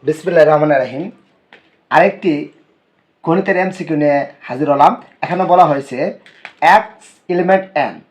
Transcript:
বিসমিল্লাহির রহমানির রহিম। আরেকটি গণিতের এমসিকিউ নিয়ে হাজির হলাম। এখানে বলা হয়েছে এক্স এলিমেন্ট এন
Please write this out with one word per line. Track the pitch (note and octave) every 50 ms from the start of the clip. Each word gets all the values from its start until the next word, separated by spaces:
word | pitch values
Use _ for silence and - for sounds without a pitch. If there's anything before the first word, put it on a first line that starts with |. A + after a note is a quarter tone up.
| _
বিসমিল্লাহির | C3+ D#3 D3+ - F3 E3+ E3+ D3+ D3+
রহমানির | D#3 D3+ D3+ D3+ D3 C3+ B2+
রহিম। | A2+ B2 C#3 E3 G#3+ - _ _ _ _ _ _ _ - - _ _ _ _ _ _
আরেকটি | - D3+ E3+ G3 G3 - - G3 D3+ C#3+ D3+ - _ _ _ _ _ _ _ _ _ _ _ _ _ _ _
গণিতের | - E3 F#3+ F#3+ G3 F#3+ F3+ F#3
এমসিকিউ | F#3+ - - E3+ D#3 D#3+ D3+ D3
নিয়ে | D3 C#3+ C#3+ C#3 - - _ _ -
হাজির | B2 B2 D3+ C#3+ C#3+
হলাম। | C3+ C#3+ E3+ A#3 - - _ _ _ -
এখানে | - F3+ F3 F#3 E3+ F3
বলা | F3+ F3+ E3
হয়েছে | D3 C#3 C#3 - B2+ B2 C3 C3 - - _ - _ _ _ - _ _ - D#3+ F3+
এক্স | G#3+ G#3+ - - _ _ _ _ _ _ _ F3+
এলিমেন্ট | F3 F3 F3 F#3+ F#3+ F#3+ - _ D3+ C#3
এন | A2+ E2 D#2 _ _